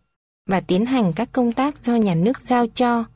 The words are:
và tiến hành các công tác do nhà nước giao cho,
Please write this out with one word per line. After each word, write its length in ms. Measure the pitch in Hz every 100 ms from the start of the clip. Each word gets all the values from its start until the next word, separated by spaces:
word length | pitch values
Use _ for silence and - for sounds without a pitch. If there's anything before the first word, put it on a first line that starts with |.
| _ _ _ _ -
và 140 | 185
tiến 260 | - 180 240
hành 260 | 262 185 160
các 120 | 240
công 200 | 262 240
tác 320 | 233 285 -
do 120 | 240 233
nhà 180 | 202
nước 260 | 165 202 269
giao 260 | - 247 233
cho, 380 | - 240 233 226